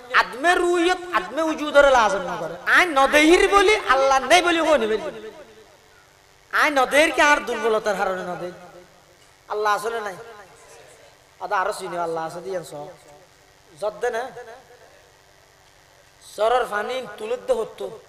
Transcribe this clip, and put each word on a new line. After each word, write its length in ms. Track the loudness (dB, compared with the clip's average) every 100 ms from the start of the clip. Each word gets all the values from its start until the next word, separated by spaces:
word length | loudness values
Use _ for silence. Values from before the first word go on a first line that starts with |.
| -2
আদমে 400 | 0 0 0 2
রুইয়ত, 440 | 2 2 2 2 0 -4
আদমে 280 | -6 -4 -4
উজুদরে 480 | -2 -2 2 6 6
লাজম 280 | 6 4 0
না 180 | -6 -8
করে। 320 | -8 -8 2
আই 140 | 2 4
নদেহির 640 | 4 4 6 6 6 6
বলি, 280 | 4 4 2 2
আল্লাহ 300 | 2 4 2
নাই 240 | 4 4
বলি 180 | 4 0
হই 180 | 2 2
নিবে। 200 | 0 -4 -6 -12 -16 -20 -20 -20 -20 _ _ _ _ _ _ _ _
আই 180 | 0 2
নদেহির 420 | 2 2 4 2
কি 80 | 4
আর 200 | 4 4
দুর্বলতার 560 | 0 -4 0 0 0 -2
হারণে 260 | -2 -4
নদে? 280 | -8 -10 -12 -14 -20 -20 -20 _ _ _ _ _ -10
আল্লাহ 260 | -4 0
আসলে 260 | -2 -2 -6
নাই। 160 | -8 -12 -16 -20 -20 -20 -20 -20 -20 -20 -20 _ _ -12
আদা 180 | -4 -2
আরো 140 | -2
চিনি 260 | -4 -6 -6
আল্লাহ 280 | -4 -4 -6
আছে 140 | -10
দিয়েন 240 | -8 -8
সব। 240 | -8 -14 -16 -18 -20 -20 _ _ _ _ _ -10
যত 140 | -8 -6
দে 100 | -6
না? 200 | -6 -8 -14 -18 -20 -20 -20 -20 _ _ _ _ _ _ _ _ _ _ _ _ _ -14 -2
সরর 280 | 0 2 0
ফানি 360 | -4 -6 -8 -10 -10
তুলত 200 | -8 -6
দে 140 | -2
হতো 460 | -4 -4 -10 -12 -14